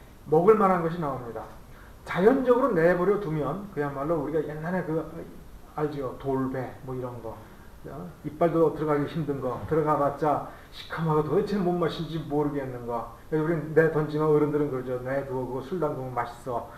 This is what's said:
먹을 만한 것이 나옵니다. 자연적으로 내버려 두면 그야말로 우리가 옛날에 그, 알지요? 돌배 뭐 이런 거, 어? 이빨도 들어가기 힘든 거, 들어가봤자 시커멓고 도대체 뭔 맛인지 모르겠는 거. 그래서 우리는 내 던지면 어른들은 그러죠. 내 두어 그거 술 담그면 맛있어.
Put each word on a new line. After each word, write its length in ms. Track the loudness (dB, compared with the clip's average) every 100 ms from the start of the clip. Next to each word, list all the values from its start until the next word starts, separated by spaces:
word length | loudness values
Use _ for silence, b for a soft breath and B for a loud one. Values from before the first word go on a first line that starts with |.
| B B 2
먹을 280 | 6 8
만한 280 | 8 6 4
것이 180 | 0 -2
나옵니다. 420 | -4 -4 -6 -10 -10 -14 -18 B B B
자연적으로 680 | -6 4 6 6 6 4 4
내버려 480 | 6 6 6 4 2
두면 500 | 0 -2 -2 -4 -6
그야말로 480 | -4 -4 -2 -2 0
우리가 240 | 0 -2 -2
옛날에 360 | -4 -4 -2
그, 420 | -2 -2 -4 -8 -14 -14 -16 -18 -12
알지요? 420 | -4 -4 -2 -6 -6
돌배 560 | -2 0 0 -2 -6 -8
뭐 120 | -8
이런 280 | -6 -6 -8
거, 140 | -10 -12 -14 B B B -12
어? 240 | -12 -12 -12
이빨도 500 | -8 0 2 6 4
들어가기 320 | 2 0 0 0
힘든 340 | -2 -4 -2
거, 200 | -4 -4 -2
들어가봤자 800 | 2 2 2 2 2 0 0 -2 B B
시커멓고 520 | -18 -10 -2 2 2
도대체 320 | 2 2 2 0
뭔 220 | 0 2
맛인지 380 | 0 -2 -6 -6
모르겠는 680 | -2 0 0 -2 -6 -6 -6
거. 300 | -6 -6 B B
그래서 160 | 0
우리는 300 | 2 0 2
내 160 | 4 4
던지면 380 | 4 0 2 4
어른들은 420 | 4 4 2 0
그러죠. 300 | -2 -4 -4
내 220 | -4 -4 -2
두어 200 | -4 -4
그거 140 | -6
술 200 | -4 -4
담그면 340 | -2 -4 -6
맛있어. 560 | -4 -6 -8 -6 -6 -6